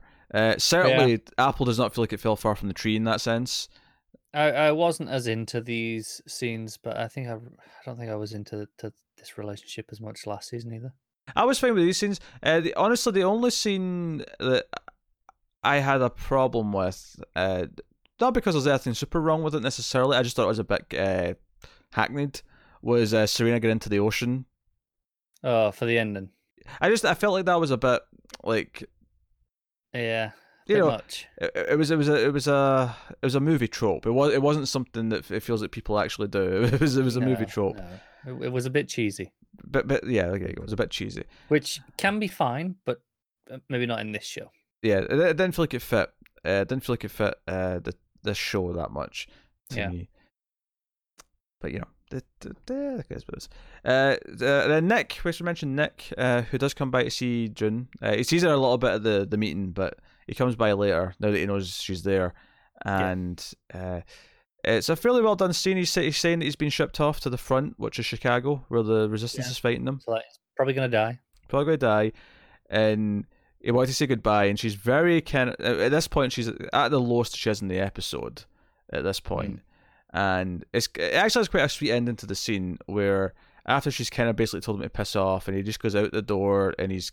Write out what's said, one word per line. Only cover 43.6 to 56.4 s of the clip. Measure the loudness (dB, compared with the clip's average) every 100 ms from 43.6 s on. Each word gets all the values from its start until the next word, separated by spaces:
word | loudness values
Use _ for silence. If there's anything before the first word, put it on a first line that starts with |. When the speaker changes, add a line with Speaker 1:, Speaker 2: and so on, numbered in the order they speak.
| -6
Speaker 2:
maybe | -4 -2
not | -4
in | -6
this | -8 -10
show. | -14 -14 _ _ _
Speaker 1:
Yeah, | 2 2
it, | 2
it | 4 4 4
didn't | 0
feel | 2
like | 0
it | -2
fit. | 0 0 0 _ -20 _ -2
Uh, | 0
it | 0
didn't | -2
feel | -2
like | -4 -4
it |
fit, | -2 -2 -2 -6
uh, | -4 -2 -4
the, | -6 -12 _ _
the | -6 -4
show | -2 -2 -2
that | -4 -6
much | -6 -10 -10 -16 -18 _ _ -12
to | -6
Speaker 2:
Yeah. | -6
Speaker 1:
me. | -6 -10 _ _ _ _ _ _ _ _ _ _ _ -20 _ _ _
But, | -10
you | -10
know, | -12 _ -14
the, | -12 -12 _
the, | -18 -18 -10
the, | -8 -6 -8 -10
the, | -12 -12 -14 -14 -20 -20 -10
the, | 0
uh, | 2 4 0 -4
the, | -4 2 4 4
then | 4 4
Nick, | 2 0 -6
we | -6
should | -4 -6
mention | -6 -4 -2
Nick, | -2 -4 -12 -2
uh, | 0 2